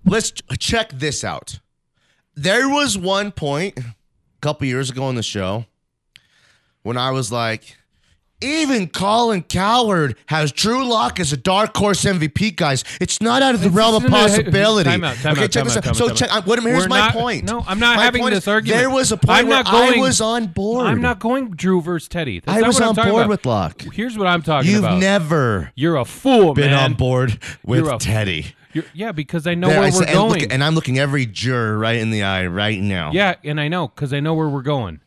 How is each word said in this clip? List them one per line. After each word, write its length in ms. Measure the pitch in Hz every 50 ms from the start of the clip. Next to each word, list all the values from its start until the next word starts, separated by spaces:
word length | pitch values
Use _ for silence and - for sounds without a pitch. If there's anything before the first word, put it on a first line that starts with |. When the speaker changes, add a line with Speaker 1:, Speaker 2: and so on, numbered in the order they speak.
| -
Speaker 1:
Let's 260 | 185 190 226 202 -
ch-, 100 | - - - _ 135 -
check 320 | - - 233 226 220 220
this 320 | 139 127 143 151 135 - -
out. 360 | 98 78 65 - - - - _ _ _ _ _ _ _ _ _ _ _ _ _ _ _
There 320 | 147 143 180 202 240 262 277
was 280 | 277 294 285 262 202
one 340 | 196 175 185 196 196 208 202
point 460 | - - 160 143 139 147 180 202 - 139
a 40 | 123 117 110 _ _ _ _ _ _ _ _ _
couple 260 | - 147 151 - 143
years 220 | 131 123 127 139 127
ago 140 | 123 127 135
on 120 | 135 127
the 80 | 117 104
show 420 | - - 104 95 92 98 117 113 _ _ _ _ _ _ _ _ _ _ - _ _ _ _ _ _ _ _ _ _ _ _
when 160 | _ 107 120
I 140 | 123 123 135
was 200 | 131 135 127 101
like, 460 | 123 120 117 113 110 110 _ - - _ _ _ _ _ _ _ _ _ _ _ _ _
"Even 460 | - 262 302 320 311 269 277 226 185 147
Colin 540 | - - 185 202 214 233 240 226 220 180 -
Cowherd 760 | _ - 175 190 208 233 254 240 214 196 170 151 135 107 _ _
has 260 | - 151 156 151 143
Drew 320 | - - - 214 240 262 269
Lock 340 | 247 233 220 233 247 - -
as 100 | 175 139
a 60 | 147
dark 400 | 131 - 190 185 196 220 214 -
horse 260 | - 196 208 190 - -
M 140 | 202 190 175
V 80 | 156
P, 240 | 147 _ - 208 220
guys. 320 | 170 - 175 147 135 131 - - - -
It's 220 | 180 175 - -
not 200 | 214 226 240 269
out 140 | 269 269 240
of 60 | 196
the 60 | 180
Speaker 2:
It's 80 | 202 170
Speaker 1:
realm 200 | 208 220 233 220
of 80 | 220 247
Speaker 2:
no, 60 | 254
no, 60 | -
hey, 40 | 208 208
Speaker 1:
possibility." 600 | 208 202 214 - 190 160 - - 220 220 208 170 -
Speaker 2:
time 140 | 175 175 175
out, 100 | 143 123
time 160 | 117 - 151 151
Speaker 1:
Okay, 100 | 143 214
Speaker 2:
out, 60 | -
Speaker 1:
check 120 | - 233 -
Speaker 2:
time 20 |
Speaker 1:
this 120 | - -
Speaker 2:
out, 0 |
Speaker 1:
out. 60 | 220 -
Speaker 2:
time 80 | - -
Speaker 1:
So 100 | - 247
Speaker 2:
out, 20 | 240
time 60 | -
Speaker 1:
check, 120 | - 247 -
Speaker 2:
out. 120 | - 220 180
Speaker 1:
I, 20 |
what, 140 | 180 233 233 233
here's 200 | 226 247 262 -
Speaker 2:
We're 40 | 185
Speaker 1:
my 80 | 254 233
Speaker 2:
not, 140 | 214 226 226
Speaker 1:
point. 320 | 226 240 247 214 139 -
Speaker 2:
no, 180 | 185 226 240 -
I'm 140 | 180 190 208
not 160 | 233 240 240
Speaker 1:
My 80 | 214 233
Speaker 2:
having 200 | 247 247 247 240
Speaker 1:
point 100 | 220 208
Speaker 2:
this 100 | 190 -
Speaker 1:
is, 40 | 202
Speaker 2:
argument. 300 | 208 220 214 233 240 233
Speaker 1:
there 80 | 247 262
was 220 | 262 262 262 - 220
a 40 |
point 120 | 175 - - 185 220
Speaker 2:
I'm 80 | 247
Speaker 1:
where 160 | 262 277 262 240
Speaker 2:
not 80 | 180
going, 280 | 202 233 247 254 247 240
Speaker 1:
I 20 |
was 180 | 262 262 247 -
on 280 | 220 220 233 240 226
board. 400 | 185 160 202 196 208 233 254 247
Speaker 2:
I'm 140 | - 233 -
not 180 | - 247 240 185
going 320 | - 226 254 269 262 226
Drew 300 | 180 147 - 185 185 180
versus 280 | 151 175 180 160 - -
Teddy. 300 | - 175 160 135 95 82
That's 160 | - - 185
Speaker 1:
I 20 | 220
Speaker 2:
not 60 | 226
Speaker 1:
was 80 | 240 226
Speaker 2:
what 80 | - 226
I'm 60 | 226
Speaker 1:
on 60 | 214
Speaker 2:
talking 160 | 220 226 -
Speaker 1:
board 100 | 202 -
Speaker 2:
about. 80 | - -
Speaker 1:
with 160 | 208 - -
Lock. 360 | 127 113 101 87 78 - - - - -
Speaker 2:
Here's 240 | - 220 254 226
what 100 | 214 196
I'm 140 | 180 175 170
talking 280 | 147 160 156 143 131 175
Speaker 1:
You've 120 | 202 214 190
Speaker 2:
about. 160 | - 175 180
Speaker 1:
never 720 | 190 196 202 202 165 147 170 156 131 120 107 92 73 - _
Speaker 2:
You're 200 | 123 139 170 165
a 60 | 139 117
fool, 480 | - - - - 269 262 233 190 160 139
Speaker 1:
been 160 | 143 143 139
Speaker 2:
man. 120 | 139 139 135
Speaker 1:
on 100 | 127 120
board 440 | 107 131 127 127 127 131 123 107 - - - - - -
with 220 | 95 120 131 143
Speaker 2:
You're 80 | 151 127
a 20 | 107
Speaker 1:
Teddy. 480 | - - 107 110 104 95 87 78 73 - - _ _ _ _
Speaker 2:
you're, 120 | 151 - - -
yeah, 180 | 160 208 233
because 340 | 180 147 147 - - 170 147
I 60 | 175 175
know 140 | 175 180
Speaker 1:
There, 100 | 156 156 151
Speaker 2:
where 80 | -
Speaker 1:
I 40 | 147
Speaker 2:
we're 80 | 139 - 170
Speaker 1:
said, 40 | -
and 100 | - 190 208 226
look, 100 | 214 170
Speaker 2:
going. 120 | 135 101
Speaker 1:
and 120 | 127 131 143
I'm 100 | 156 160
looking 220 | 160 - 131 127 131
every 280 | 143 143 139 143 127
juror 500 | 113 95 - 101 127 127 120 113 110 107
right 200 | 107 110 113 117
in 120 | 117 110 113
the 140 | 110 107 101
eye 240 | 98 95 92 92
right 320 | 90 85 101 104 107 110 95
now. 300 | 98 101 98 90 80 76 -
Speaker 2:
Yeah, 220 | 185 208 190 175 - -
and 180 | 147 147 151
I 60 | 147
know, 200 | 151 170 180 160
'cause 240 | - _ - 147 131 139
I 60 | 143
know 140 | 143 160 160
where 160 | 160 156 151
we're 140 | 139 139 123
going 360 | 143 147 135 113 90 78 76 _